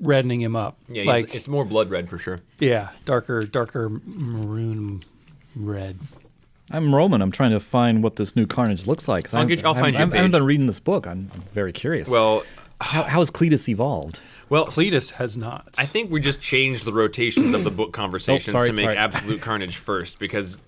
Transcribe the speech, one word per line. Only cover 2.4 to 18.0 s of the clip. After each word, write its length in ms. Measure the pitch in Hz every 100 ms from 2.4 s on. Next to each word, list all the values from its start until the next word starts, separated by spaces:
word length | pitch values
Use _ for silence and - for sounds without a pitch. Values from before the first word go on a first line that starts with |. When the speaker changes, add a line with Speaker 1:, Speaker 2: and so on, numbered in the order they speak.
| _ _
Speaker 1:
yeah, 320 | 139 117 98 -
darker, 400 | - 127 - 117
darker 440 | 107 123 117 131 110 107
maroon 1000 | - 196 123 113 107 110 113 110 104 98 - _ _ - _
red. 440 | 131 104 101 95 95 143 - - _ _ _ _
Speaker 3:
I'm 240 | 170 151
Roman. 260 | 139 185 131
I'm 80 | 95
trying 200 | - 127
to 80 | 110
find 420 | - 123 120 110
what 140 | 110 -
this 180 | 101
new 120 | 117 107
Carnage 400 | - 117 92 95
looks 200 | 151 -
like, 160 | 92 -
'cause 80 |
Speaker 2:
I'll 80 | 117
Speaker 3:
I'm, 40 | -
Speaker 2:
get 140 | 170
you, 60 | 160
I'll 60 |
Speaker 3:
I'm, 60 | 135
Speaker 2:
find 140 | 147
you 60 | 127
a 20 |
Speaker 3:
I'm, 100 | 170
I 40 | 107
haven't 160 | 185
Speaker 2:
page. 80 | 170
Speaker 3:
been 60 | 139
reading 200 | 147 131
this 140 | 98
book. 260 | - 190 90
I'm, 240 | 90 95
I'm 80 | 92 90
very 200 | 104 95
curious. 360 | 85 123 160 78
Speaker 2:
Well, 340 | 117 110 110 - - - -
Speaker 3:
How, 220 | - 156
how 140 | 139 151
has 100 | 160
Cletus 380 | - 165 147 -
evolved? 520 | 101 131 104 76 - - - -
Speaker 2:
Well, 180 | 147 156
Speaker 1:
Cletus 460 | 156 196 156 -
has 240 | - 123 113
not. 320 | 110 127 - -
Speaker 2:
I 80 | 143
think 240 | 220 220
we 100 | 156
just 200 | 139 135
changed 440 | - 131 135 120
the 80 | 113
rotations 640 | 107 107 - 120 165 294
of 100 | 104
the 60 | 98
book 220 | 95 107
Speaker 3:
<clears throat> 0 |
Speaker 2:
conversations 640 | -